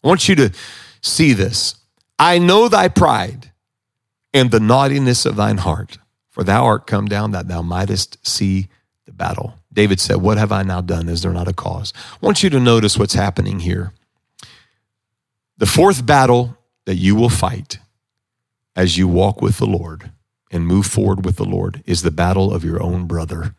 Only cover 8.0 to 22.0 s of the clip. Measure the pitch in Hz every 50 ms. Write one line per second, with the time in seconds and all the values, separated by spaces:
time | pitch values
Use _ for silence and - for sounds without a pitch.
8 | - - - _ _ - - - 101 98 95 95 95 - _ _ _ _ _ _
9 | _ - - 92 87 85 - - - - - - _ _ - 104 104 101 98 90
10 | - - - 98 90 101 107 104 110 104 101 95 95 95 92 90 87 87 98 85
11 | 82 82 85 85 90 87 87 87 87 90 90 - - 87 87 85 - - - -
12 | - - - _ - - 208 - - 190 147 135 123 117 117 113 107 104 - -
13 | 104 95 - 98 98 101 92 - 95 98 98 95 85 87 92 92 92 95 - _
14 | _ _ _ _ _ _ _ _ - - - _ _ _ _ _ _ _ _ _
15 | _ _ _ _ _ _ _ _ _ _ _ _ 113 98 - - 170 196 196 131
16 | 123 117 147 139 131 123 123 120 123 120 - _ _ _ _ _ _ - 95 90
17 | 92 95 101 107 117 120 - - - 90 - - - _ - - _ _ _ _
18 | _ _ _ _ _ _ _ _ _ _ _ _ _ _ _ 90 92 92 80 87
19 | 92 92 85 87 98 101 - - - - - - - 104 101 90 87 85 80 82
20 | - - - _ _ _ _ _ _ _ - 85 85 85 90 98 104 101 - 107
21 | 101 98 95 95 92 90 90 - 101 95 92 92 92 92 92 - - - 90 85